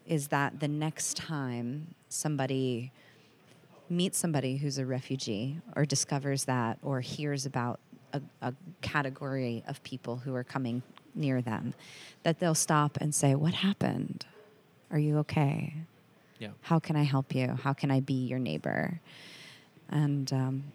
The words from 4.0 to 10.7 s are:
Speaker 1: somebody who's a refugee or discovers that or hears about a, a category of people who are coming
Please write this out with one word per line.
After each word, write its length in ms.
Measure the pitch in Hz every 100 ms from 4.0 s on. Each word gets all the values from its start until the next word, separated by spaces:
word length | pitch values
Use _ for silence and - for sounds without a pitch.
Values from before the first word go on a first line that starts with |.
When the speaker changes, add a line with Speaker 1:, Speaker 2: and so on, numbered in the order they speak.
| 185 -
Speaker 1:
somebody 380 | 175 143 131 135
who's 200 | 143 131
a 80 | 131
refugee 720 | 127 - 131 - 101 131 160 - -
or 80 |
discovers 600 | 147 131 - 143 139 135
that 340 | - 127 113 -
or 180 | 143 131
hears 440 | 123 - 147 139 131
about 340 | 135 120 - - - -
a, 100 | - 143 -
a 140 | 127 127 170 -
category 800 | - 151 135 131 139 135 123 113 -
of 160 | 139
people 340 | - 131 120 123
who 180 | 127
are 100 | 127
coming 380 | 120 135 123